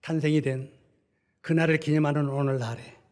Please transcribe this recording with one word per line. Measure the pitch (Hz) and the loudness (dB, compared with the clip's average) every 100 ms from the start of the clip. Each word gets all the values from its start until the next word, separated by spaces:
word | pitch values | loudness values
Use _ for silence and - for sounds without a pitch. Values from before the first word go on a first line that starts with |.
탄생이 | - 160 151 151 | -4 -2 2 2
된 | 135 131 139 - _ _ _ _ _ _ | 0 -4 -8 -16 _ _ _ _ _ _
그날을 | - 165 165 160 | 0 2 4 2
기념하는 | 156 151 151 143 143 | 2 2 2 0 0
오늘날에 | 139 139 135 117 117 - - _ | 0 0 0 -4 -8 -14 -20 _